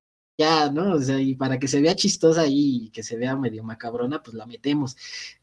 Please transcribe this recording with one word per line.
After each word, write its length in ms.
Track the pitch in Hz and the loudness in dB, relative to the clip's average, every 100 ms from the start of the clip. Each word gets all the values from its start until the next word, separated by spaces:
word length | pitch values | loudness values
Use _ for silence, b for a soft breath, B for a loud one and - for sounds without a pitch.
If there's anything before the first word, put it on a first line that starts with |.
| _ _ _ - | _ _ _ 0
ya, 340 | 156 160 147 | 4 4 4
¿no? 240 | 147 196 160 | 2 2 2
O 60 | |
sea, 180 | 131 135 | 2 0
y 160 | 135 131 | 0 0
para 240 | 131 127 | -2 -2
que 80 | 131 | 0
se 140 | 143 | 2
vea 140 | 156 190 | 2 2
chistosa 460 | 196 - 160 165 | 0 4 4 4
ahí 440 | 151 139 143 123 110 | 2 2 2 0 -4
y 40 | |
que 140 | - | -12
se 140 | 110 113 | -10 -4
vea 180 | 127 135 | -2 -2
medio 280 | 123 110 | -4 -6
macabrona, 600 | 113 113 117 120 123 151 | -10 -10 -8 -4 -4 -6
pues 120 | - 113 | -10 -16
la 100 | 117 | -16
metemos. 500 | - 143 147 131 - B B B B | -8 -2 -2 -2 -8 B B B B